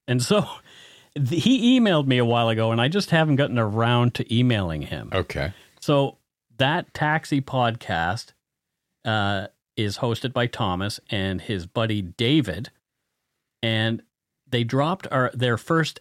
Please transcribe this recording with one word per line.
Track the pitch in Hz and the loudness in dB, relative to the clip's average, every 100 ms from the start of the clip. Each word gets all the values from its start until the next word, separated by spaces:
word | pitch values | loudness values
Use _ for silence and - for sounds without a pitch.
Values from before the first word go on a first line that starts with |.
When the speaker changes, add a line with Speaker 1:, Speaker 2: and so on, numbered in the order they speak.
| - | -2
Speaker 1:
And | 127 | 0
so | 120 208 143 - - - | 2 0 0 -8 -20 -20
<laughs> | - - _ 147 | -20 -20 _ -4
th-, | 127 165 | -2 2
he | 214 262 233 254 | 2 4 4 4
emailed | 214 160 139 | 4 4 4
me | 123 | 2
a | 120 | 4
while | 117 113 | 2 2
ago, | 110 113 | 2 2
and | 113 | 2
I | 127 | 2
just | 196 - | 0 2
haven't | 165 160 135 | 2 4 2
gotten | 143 123 | 2 2
around | 107 107 117 120 120 - | 0 2 2 4 2 0
to | - | 0
emailing | 113 123 110 90 78 | 2 2 2 -2 -4
him. | 69 71 55 | -6 -8 -4
Speaker 2:
Okay. | 95 85 76 71 - - _ | -4 -2 -4 -6 -8 -20 _
Speaker 1:
So | - 143 139 - _ _ _ 117 | 0 0 0 -6 _ _ _ -2
That | 131 170 - | 0 0 -4
Taxi | - 151 156 - 143 | -4 -2 -2 -2 -4
Podcast, | 131 131 120 113 - 85 85 107 - _ _ _ _ _ _ _ | -2 0 0 -2 -4 -2 -2 -4 -10 _ _ _ _ _ _ _
uh, | 113 107 101 101 101 _ _ - | -4 -2 -2 -2 -6 _ _ -6
is | 104 - | -4 -4
hosted | 123 113 123 | -4 -4 -4
by | 123 120 | -2 -4
Thomas | - 104 90 101 - - | -2 -4 -2 -4 -8 -8
and | 104 95 92 | -4 -4 -4
his | - 98 85 | -6 -8 -6
buddy | - 110 104 | -4 -2 -4
David. | 90 - 117 156 110 85 80 _ _ _ _ _ _ _ _ _ | -6 -2 0 2 0 -6 -12 _ _ _ _ _ _ _ _ _
And | 113 110 113 113 - _ _ _ _ | -2 0 -2 -4 -10 _ _ _ _
they | 123 | -2
dropped | 117 131 151 190 - | 0 0 0 -4 -4
our, | - - | -2 -2
their | 123 123 113 | -2 -2 -2
first | - 165 156 - | 0 -2 -2 -2